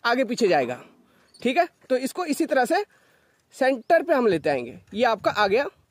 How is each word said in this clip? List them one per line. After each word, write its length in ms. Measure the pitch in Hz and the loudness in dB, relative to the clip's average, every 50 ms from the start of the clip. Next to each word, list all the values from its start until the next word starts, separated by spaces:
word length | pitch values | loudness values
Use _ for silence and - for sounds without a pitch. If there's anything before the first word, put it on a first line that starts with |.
| - | -2
आगे 180 | 233 240 254 262 | -2 0 0 -2
पीछे 220 | 208 247 - 233 | -2 0 0 2
जाएगा, 320 | 185 170 147 127 117 123 120 - - _ _ _ _ _ _ _ _ _ - | 2 2 2 0 -2 -6 -10 -12 -20 _ _ _ _ _ _ _ _ _ -4
ठीक 180 | - 240 269 | -4 0 0
है। 100 | 349 349 339 _ _ _ - | 0 0 -2 _ _ _ -4
तो 80 | 262 | -2
इसको 280 | 247 262 262 - - 359 | -2 -2 -6 -6 -6 -4
इसी 200 | 311 277 - 320 | -4 -4 -4 -2
तरह 200 | - 302 262 247 | 0 0 0 2
से 180 | 240 330 392 415 - _ _ _ _ _ _ _ _ _ _ _ _ _ | 2 0 -2 -2 -4 _ _ _ _ _ _ _ _ _ _ _ _ _
सेंटर 480 | - 269 262 269 233 - - 349 320 285 | -2 0 0 0 -2 0 2 2 2 2
पे 100 | 339 320 | 2 0
हम 140 | 262 247 | 2 2
लेते 220 | 214 180 156 143 156 | 2 0 0 0 -2
आएंगे। 280 | 143 131 120 117 127 - - _ - | -2 -2 -4 -8 -14 -18 -20 _ -4
ये 100 | 208 247 | -2 0
आपका 260 | 233 220 - - 330 | 0 0 0 -2 -2
आ 160 | - 202 208 | 0 2 2
गया 180 | 196 190 247 277 381 - _ _ _ | 2 2 0 0 -2 -8 _ _ _